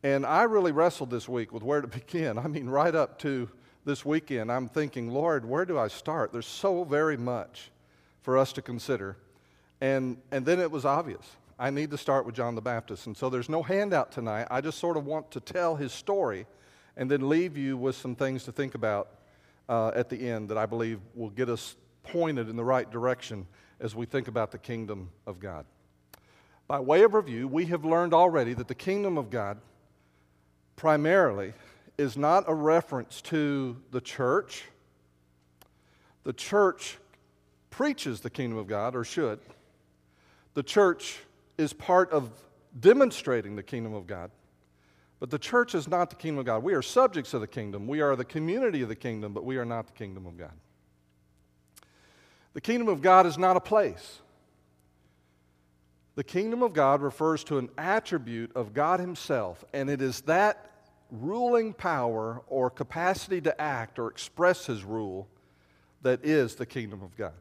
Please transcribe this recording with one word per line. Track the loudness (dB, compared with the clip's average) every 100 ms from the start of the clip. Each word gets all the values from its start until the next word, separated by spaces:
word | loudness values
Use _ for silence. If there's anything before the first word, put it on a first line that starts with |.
And | 2 0 2
I | 4
really | 4 4 4
wrestled | 4 2 2 -6
this | -6 -4
week | -6 -4
with | -6
where | -2 -2
to | -2
begin. | -12 -6 -4 -2 -2
I | -4
mean, | -6 -2
right | 2 2
up | 2 0 -2
to | -4 -4 -6 -12 _ _ -6
this | -4
weekend, | 0 -2 -2 -4 -2
I'm | -4 -2
thinking, | -4 -4 -4 -4
"Lord, | -2 0 0 -2
where | -4
do | 0 0
I | -2
start?" | -4 -6 -2 -2
There's | -4
so | -10 -2 0 0
very | 0 2 2 0
much | -4 -4 -8 -16 -20 _ _ _ _ _
for | 2 2
us | 2
to | -2
consider. | -8 -10 -4 -4 -4 -12 _ _ _ _ _ _
And, | 0 0 -2 -8 -6
and | -4
then | 0 0
it | 0
was | 0
obvious. | 0 0 -2 -12 -16 -20 _ -6
I | -4
need | -2 -4
to | -6
start | 0 0 0
with |
John | -4 -4
the | -4
Baptist. | -4 -6 -6 -12 -10
And | -6
so | -4
there's | -4 -2
no | -4
handout | 0 -2 2 0 0
tonight. | -6 -4 -4 -2
I | -4
just | -4 -4
sort | -4 -2
of | -4
want | -8 -8
to | -14
tell | -8 -2 0 0
his | -6
story | -8 -2 0 0 -2 -10 -20 _ _ _ -8
and | 0
then | 0 2
leave | 2 0 -4
you | -4 -2
with | -2 -4
some | -8 -2
things | -2 -2
to | -8
think | -6 -6
about, | -2 -2 -2 -4 -14 _ _ _ _ -2
uh, | 0 2
at | 0 -4
the | -4 -6
end | -6 -4
that | -2
I | -2
believe | -2 -4 -6 -12
will | -12 -10
get | -4 -2
us | -2 -8 -18 _ _
pointed | -6 -2 0 -2 -4
in | -4
the |
right | 0 0 0
direction | -2 -2 -2 -6 -12 -12 -20 _ _
as | -10
we | -8
think | -4 -4 -4
about | -4 -4
the | -6
kingdom | -10 -8 -8 -10 -12 -14 -16
of | -12
God. | -12 -12 -16 _ _ _ _ -20 _ _ _ _ -4
By | -2
way | 4 8
of | 8
review, | 8 0 -4 -2
we | 0 0
have | 0
learned | 2 2 6
already | 8 8 6 0
that | -2 -6
the |
kingdom | -6 -2 -2 0 -2
of | -4
God | -4 -4 -8 -14 _ _ _ _ _ _ _ _ _ _ -2
primarily | 2 4 4 4 4 0 -8 -12 -20 -20 -12 -4
is | -2 0
not | 4 4 2
a |
reference | 0 4 4 2 -8 -8 -16
to | -6 -2 0 -2 -4 -8 -8
the | -8
church. | -8 -2 2 0 -2 -16 -18 _ _ _ _ _ _ _ _ _ -20 _ _ _ _ _
The | -10
church | -8 0 4 4 2 -12 -14 _ _ _ _ _ _ _
preaches | -2 -2 0 -6 -6
the | -8
kingdom | -6 -4 -4
of | -4
God, | -4 -2 -4
or |
should. | -4 -2 -2 -4 -12 -20 _ _ _ _ _ _ _ _ _
The | -6
church | 2 6 6 4 -8 -14 -20 _ _ -4
is | -4
part | -2 4 6 6
of | 2 0 -14 -20 _ _ 6
demonstrating | 8 8 6 2 -2 -2 -2 -10
the |
kingdom | -8 -8 -6
of | -8 -10
God. | -12 -12 _ _ _ _ _ _ _ _ _
But | -6
the | -6
church | 2 2 2
is | -2 0
not | 0 0
the | -4
kingdom | -6 -4
of | -2
God. | -2
We | 0
are | 0
subjects | 2 4 4 2 -4
of | -6
the | -6
kingdom. | -8 -8 -8 -6
We | 0
are | 2 2
the |
community | -2 -4 -2 0 0 0
of | -4
the | -6
kingdom, | -6 -6 -6
but | -8
we | -6 -4
are |
not | -4 -6 -8
the |
kingdom | -14 -14 -12 -16
of | -14
God. | -16 -18 _ _ _ _ _ _ _ _ _ _ _ -20 _ _ _ _ _ _ _
The | -8
kingdom | -2 0 2
of | 4
God | 8 10 8
is | 4
not | 4 4
a |
place. | 4 2 2 -4 -16 -20 _ _ _ _ _ _ _ _ _ _ _ _ _ _ _ _ _ _ _ -10
The |
kingdom | -4 -4 -2 0
of | 0
God | 4 6 4
refers | 0 0 0 0
to | -2 -2
an | -2 -6
attribute | 0 0 0 -6 -4 -8 -6
of | -6 -4
God | 0 2 2
himself, | -2 -8 -2 -2 -2 -8 -10
and | -6 -4
it | -2
is | -2 -4
that | 2 4 4 0 -12 _ _ _ _
ruling | -10 -6 -2 2 2 2
power | -4 -2 0 0 0 -4 -8 -4
or | 0 0
capacity | -2 -8 0 0 0 -2 0
to | 0 0
act | -4 -4 -6 -6
or | -8
express | -8 -14 2 4 4 -2
his | -8
rule | -6 -6 -6 -8 -12 _ _ _ _ _ _ _
that | 0 2
is | 4 2 2
the | -2 -8
kingdom | -6 -8 -12
of | -16 -10
God. | -10 -10